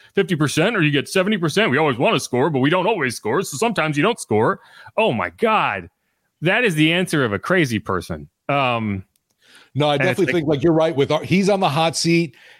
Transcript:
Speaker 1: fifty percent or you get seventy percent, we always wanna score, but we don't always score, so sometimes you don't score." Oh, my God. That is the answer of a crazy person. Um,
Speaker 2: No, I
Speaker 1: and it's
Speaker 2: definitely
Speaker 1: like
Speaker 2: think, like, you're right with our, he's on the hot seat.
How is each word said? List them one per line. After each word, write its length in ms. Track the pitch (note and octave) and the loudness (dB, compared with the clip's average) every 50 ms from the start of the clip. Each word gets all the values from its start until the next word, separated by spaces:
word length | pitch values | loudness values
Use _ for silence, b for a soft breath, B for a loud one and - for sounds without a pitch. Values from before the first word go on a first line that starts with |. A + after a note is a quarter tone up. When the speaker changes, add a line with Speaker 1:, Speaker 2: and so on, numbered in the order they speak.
| b b b | b b b
Speaker 1:
fifty 220 | G3+ G3 - F3+ | -2 0 0 0
percent 400 | C3+ D#3 C3+ - D3+ E3+ A3+ A#3+ | 0 0 0 2 2 0 2 2
or 60 | F#3+ | 2
you 100 | D3+ D3 | 0 2
get 160 | C#3+ C#3 B2 | 0 0 -2
seventy 300 | - - F#3+ F#3 G#3 A3 | -2 -2 0 0 0 0
percent, 340 | F3 E3+ D#3 - F#3+ A3 E3 | -2 -2 0 0 0 2 2
we 60 | B2 | 2
always 200 | C#3+ D#3+ D3 A#2+ | 2 2 0 0
wanna 220 | A2+ D#3 A3+ G3 C#3+ | 0 0 0 0 0
score, 300 | - - B2+ B2 - E3+ | -2 -2 -2 0 0 0
but 100 | C#3+ B2+ | 0 0
we 100 | C3 D3 | 2 2
don't 160 | F3 - E3 | 2 0 0
always 300 | G#3+ A#3 F3 C3+ B2+ A2+ | 0 0 -2 -2 -4 -4
score, 260 | - - G#2 B2+ F3+ G#3+ | -6 -4 -2 -2 -2 -4
so 120 | - - | -4 -4
sometimes 400 | B2+ A3 A#3+ F#3+ E3+ D#3 D#3 C#3+ | -2 -2 -2 0 -2 -2 -2 0
you 80 | C#3+ D#3 | 0 0
don't 160 | A3+ A#3+ - | 0 -2 -4
score." 400 | - - A2+ G#2 A#2 E3 G3 - B B B B B B B | -4 -2 0 2 2 2 0 -4 B B B B B B B
Oh, 160 | G#3 A3 G3+ B2+ | -2 0 0 0
my 160 | G2+ F2+ F2 | -2 -4 -4
God. 600 | - - A3+ A3 A3 F#3+ D3+ B2+ G#2 F#2+ F2 - _ _ _ _ _ _ _ _ _ - | -4 -2 0 0 2 2 0 0 -4 -6 -10 -14 _ _ _ _ _ _ _ _ _ -4
That 240 | D3 F3 G3+ A#3+ B3+ | 0 0 2 2 2
is 100 | G3+ D#3+ | 0 2
the 160 | D3+ D#3 D#3+ | 2 2 4
answer 320 | E3+ F3+ F#3 - E3+ D3 C3 | 2 2 0 0 0 0 0
of 80 | A2 | 0
a 80 | G2+ F#2 | -2 -2
crazy 400 | - - F3+ F#3 D#3 B2 A2+ G2+ | -2 0 0 2 2 0 -2 -4
person. 480 | - - F#2+ F2+ E2+ - E2 D#2 D2 - _ _ _ - | -2 -2 -4 -4 -4 -6 -10 -12 -12 -16 _ _ _ -4
Um, 560 | C#3+ C#3+ C3+ B2 A#2+ A#2 A2 G#2+ G2 F#2+ - _ _ _ _ _ b b b b b b b b b | -2 0 0 0 -2 -2 -2 -4 -6 -6 -8 _ _ _ _ _ b b b b b b b b b
Speaker 2:
No, 140 | C3+ D3+ | 0 0
I 60 | D3 D3 | 2 2
Speaker 1:
and 80 | C#3+ | 2
it's 80 | C3+ - | 0 0
Speaker 2:
definitely 160 | - G3+ F3+ | 2 0 0
Speaker 1:
like 80 | C3 F3 F3 | 0 0 0
Speaker 2:
think, 60 | D3 D#3 | 0 0
like, 140 | D#3 C3 C3 | -2 0 2
you're 100 | F3 D#3 | 2 2
right 200 | D#3+ D#3+ E3 D#3+ | 2 2 0 0
with 180 | C3+ C#3 - | 0 0 0
our, 120 | D3+ - - | 0 -2 0
he's 240 | A2+ D#3+ G3 G3 | 0 0 2 2
on 140 | G3 G3+ F#3+ | 2 2 2
the 80 | F#3 D3+ | 0 0
hot 260 | C3+ D#3+ E3 E3 - | 0 0 0 0 -2
seat. 400 | - - E3+ E3+ E3+ E3+ - B B B B B | -2 0 2 2 2 0 -2 B B B B B